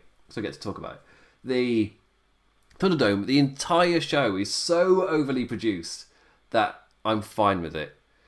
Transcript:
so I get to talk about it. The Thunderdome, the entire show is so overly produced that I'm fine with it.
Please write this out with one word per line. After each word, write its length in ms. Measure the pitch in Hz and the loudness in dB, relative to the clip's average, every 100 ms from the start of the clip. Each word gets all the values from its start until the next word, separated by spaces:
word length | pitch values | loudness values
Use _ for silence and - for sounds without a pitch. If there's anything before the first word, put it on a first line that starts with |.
| - _ _ | -16 _ _
so 120 | - | -10
I 40 | |
get 80 | 101 | -8
to 80 | - | -8
talk 180 | 107 85 | -10 -10
about 160 | - | -12
it. 60 | - _ _ _ _ | -16 _ _ _ _
The 500 | 123 127 123 113 104 - _ _ _ _ _ _ _ - | -4 0 2 2 0 -4 _ _ _ _ _ _ _ -2
Thunderdome, 480 | 190 160 110 101 98 | 0 2 2 2 2
the 120 | 139 | 4
entire 640 | 139 139 - 170 180 170 | 2 0 0 2 4 2
show 360 | 143 147 120 95 | 0 0 0 0
is 180 | 104 | -2
so 540 | - - 170 185 185 185 | -4 0 2 4 4 2
overly 360 | 156 139 131 | 0 0 -2
produced 640 | 117 107 110 92 82 - - _ _ _ _ | -4 -2 -2 -2 -6 -14 -18 _ _ _ _
that 320 | 113 104 - _ _ | 0 0 -4 _ _
I'm 180 | 110 110 | -2 -2
fine 380 | 104 - 101 95 | -2 0 2 2
with 140 | 80 | -4
it. 220 | 90 73 - _ _ | -8 -8 -12 _ _